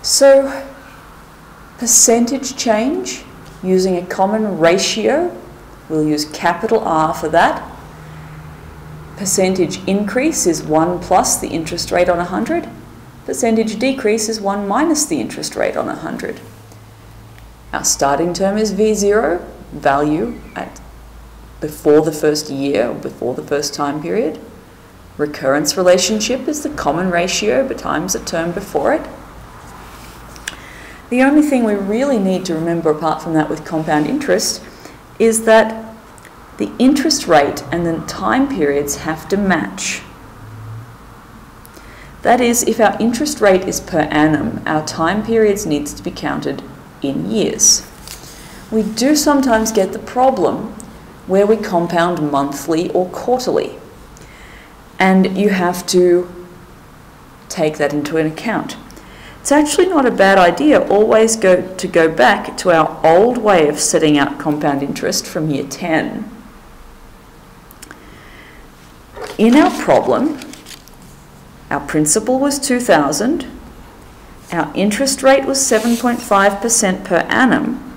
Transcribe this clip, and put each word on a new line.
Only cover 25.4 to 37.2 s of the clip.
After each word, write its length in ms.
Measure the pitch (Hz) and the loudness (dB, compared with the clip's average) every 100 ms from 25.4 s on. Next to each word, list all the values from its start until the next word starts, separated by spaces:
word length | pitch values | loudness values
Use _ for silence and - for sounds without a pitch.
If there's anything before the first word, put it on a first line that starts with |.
| 135 143 160 - | 0 0 0 0
relationship 720 | 180 180 185 214 214 254 - | 4 4 2 -2 -2 -4 -4
is 140 | 302 | -6
the 80 | 294 | -6
common 400 | - - 156 185 | -4 -2 -2 0
ratio 580 | 175 185 - 214 123 - | 0 -2 -2 0 0 0
times 440 | - 165 147 185 | -4 -4 -4 -4
a 100 | - | -6
term 280 | - 170 165 | -4 -4 -4
before 420 | 175 196 151 139 | -6 -6 -2 0
it. 80 | 311 - - - - - - - - - - - - - - - - - - - - - | -2 -4 -16 -20 -20 -20 -20 -20 -20 -20 -20 -20 -20 -20 -16 -14 -14 -18 -20 -20 -20 -4
The 120 | 247 | 2
only 200 | 269 302 | 4 6
thing 220 | 294 269 | 4 2
we 120 | 226 202 | 2 0
really 420 | 196 220 277 240 | 0 0 2 2
need 280 | 190 185 180 | 2 0 -2
to 100 | 160 | -4
remember 340 | 165 170 160 | -2 0 0
apart 320 | 151 160 - | 0 -2 -4
from 120 | 170 | -2
that 160 | 160 151 | -2 0
with 140 | 156 | -4
compound 440 | - 160 160 151 151 | -6 -6 0 0 0
interest 560 | 285 - 185 208 - - - - - - - | -2 0 0 0 -6 -12 -20 -20 -20 -20 0
is 260 | 226 220 226 | 2 2 4
that 500 | 220 220 - - - - - - - - - | 4 4 -4 -14 -18 -20 -20 -20 -20 -20 -8
the 140 | - - | -8 2
interest 480 | 254 302 330 294 | 4 4 2 0